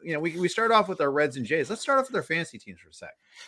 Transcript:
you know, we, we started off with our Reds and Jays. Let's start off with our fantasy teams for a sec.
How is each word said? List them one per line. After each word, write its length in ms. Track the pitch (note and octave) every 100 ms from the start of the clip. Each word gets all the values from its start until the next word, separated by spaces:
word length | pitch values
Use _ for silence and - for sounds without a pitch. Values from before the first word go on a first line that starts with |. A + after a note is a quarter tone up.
you 100 | E3
know, 60 | D3+
we, 180 | E3+ E3+
we 80 | F3
started 260 | A3 A3+ A3
off 120 | G3
with 140 | F3+
our 100 | C#3+
Reds 240 | C#3 D3 C3
and 80 | A2
Jays. 220 | D#3+ D3
Let's 120 | A3
start 160 | - C4+
off 100 | C4
with 80 | A3
our 60 |
fantasy 380 | - E3 D#3+ A2
teams 200 | - F#2
for 100 | -
a 40 |
sec. 160 | - E2 - _ -